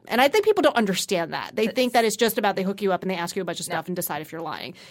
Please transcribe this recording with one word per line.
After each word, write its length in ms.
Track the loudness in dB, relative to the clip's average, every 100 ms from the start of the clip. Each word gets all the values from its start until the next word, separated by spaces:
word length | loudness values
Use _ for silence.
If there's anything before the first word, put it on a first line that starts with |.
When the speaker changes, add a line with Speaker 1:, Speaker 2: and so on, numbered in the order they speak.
| -4
Speaker 1:
And 120 | 2
I 60 | 4
think 140 | 4 2
people 160 | 4
don't 140 | 4 4
understand 580 | 2 0 0 -2 -2
that. 220 | -6 -6 -2
They 120 | 0
think 260 | 2 2
that 100 | 4
it's 140 | 2 2
just 200 | 0 2
about 180 | 0 0
they 60 |
hook 180 | -2 -2
you 100 | 0
up 100 | 0
and 80 | -2
they 40 | -4
ask 200 | -4 -4
you 60 |
a 40 | -6
bunch 140 | -6
of 60 | -6
Speaker 2:
No. 40 | -6
Speaker 1:
stuff 120 | -4
and 80 | -6
decide 260 | -4 -6
if 100 | -8
you're 100 | -10
lying. 320 | -10 -8 -12 -14 -20